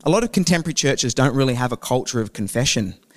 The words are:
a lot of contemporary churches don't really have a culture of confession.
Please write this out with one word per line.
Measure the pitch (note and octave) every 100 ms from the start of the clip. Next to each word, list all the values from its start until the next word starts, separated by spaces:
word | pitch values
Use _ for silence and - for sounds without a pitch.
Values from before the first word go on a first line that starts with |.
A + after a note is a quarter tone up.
a | D3
lot | G3
of | A#3
contemporary | G3+ F3 F3 E3+
churches | - C#3 C3 B2+
don't | B2 C3+ C3
really | C3
have | A#2+ B2+
a | A#2
culture | - B2+ B2 A#2+
of | G#2
confession. | - G2 A#2 C3+ B2 F#2+ - _